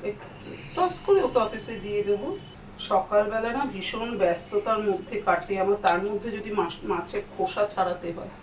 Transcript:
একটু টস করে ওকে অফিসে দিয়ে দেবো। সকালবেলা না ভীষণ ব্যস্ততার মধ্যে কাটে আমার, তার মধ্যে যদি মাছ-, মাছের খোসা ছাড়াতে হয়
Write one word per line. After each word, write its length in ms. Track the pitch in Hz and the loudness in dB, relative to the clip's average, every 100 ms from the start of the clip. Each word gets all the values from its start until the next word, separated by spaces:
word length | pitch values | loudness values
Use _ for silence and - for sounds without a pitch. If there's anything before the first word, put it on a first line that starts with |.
| - | -6
একটু 160 | 208 - - - - - | -6 -12 -14 -14 -14 -10
টস 200 | - 359 - - | 0 0 0 6
করে 140 | 392 311 | 6 6
ওকে 120 | 240 220 | 4 2
অফিসে 280 | 220 220 220 | -2 -6 -6
দিয়ে 180 | 202 208 202 | -2 -2 2
দেবো। 180 | 202 277 392 - - - - - | 2 0 -6 -8 -16 -18 -12 2
সকালবেলা 600 | 196 185 208 208 220 226 247 | 2 4 4 4 0 0 0
না 60 | 277 | -2
ভীষণ 360 | 196 - 226 233 226 | -2 -4 -4 -4 2
ব্যস্ততার 600 | 180 170 - 208 208 220 208 | 2 2 0 -2 2 2 2
মধ্যে 280 | 180 - 208 196 | 0 -2 -4 2
কাটে 280 | 175 - 196 | 0 0 0
আমার, 160 | 190 202 190 | 2 4 4
তার 140 | 175 202 | 2 0
মধ্যে 220 | 208 233 208 | -2 -4 -6
যদি 140 | 214 208 | -2 0
মাছ-, 240 | 170 - 214 | 0 -4 -4
মাছের 320 | 175 175 202 - | -4 -2 -4 -6
খোসা 320 | - 185 - 208 | -4 -2 0 0
ছাড়াতে 360 | - 180 175 170 165 | 2 0 0 -6 -8
হয় 160 | - - | -10 -14